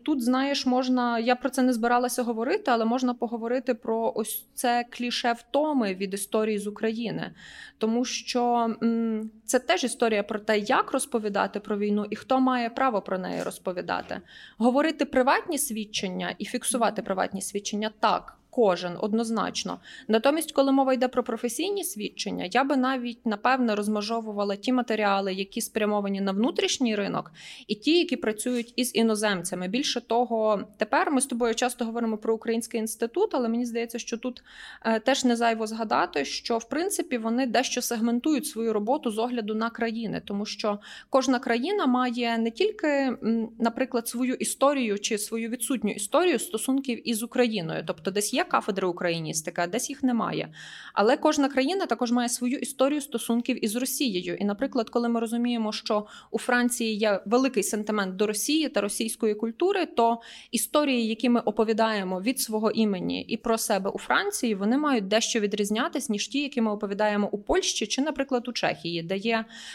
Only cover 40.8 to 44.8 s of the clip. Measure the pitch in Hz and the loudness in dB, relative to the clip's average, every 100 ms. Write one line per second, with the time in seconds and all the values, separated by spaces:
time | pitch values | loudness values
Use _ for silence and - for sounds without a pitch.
40.8 | - - - 269 262 254 262 240 285 415 | -6 -20 0 2 4 2 2 0 0 2
41.8 | 302 247 254 240 233 233 226 226 403 427 | 2 4 2 0 0 0 0 2 0 2
42.8 | 311 285 269 - 214 226 220 - 233 233 | 0 2 2 0 0 0 -2 0 -2 0
43.8 | 254 247 220 233 254 254 220 - 277 277 | -2 -2 -2 -2 -2 -2 -4 2 4 4